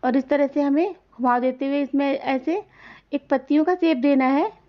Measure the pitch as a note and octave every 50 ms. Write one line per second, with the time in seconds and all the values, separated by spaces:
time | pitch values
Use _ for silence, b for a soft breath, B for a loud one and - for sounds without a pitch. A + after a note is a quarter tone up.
0 | - B3+ A#3+ C#4 B3+ - D4 C#4 C#4+ C4+ C#4 D4 C#4+ C#4+ C#4 D4 E4+ G#4 F4 -
1 | _ _ _ - A#3+ B3 B3 B3 A#3+ B3+ B3+ B3+ C#4 C#4 C#4 C#4+ C#4+ B3+ - C#4
2 | C#4+ C#4 C#4 - - - C4+ C4 C4 - D#4+ G4+ G4+ B B B B B B B
3 | B B - C#4 - _ C#4+ C4 C4 - C#4+ D4+ D#4 E4+ F#4 F4+ F4+ E4 D#4+ B3+
4 | A#3+ C#4+ C#4+ C4+ C4 B3+ C4+ C#4+ E4+ G#4+ G#4 _ _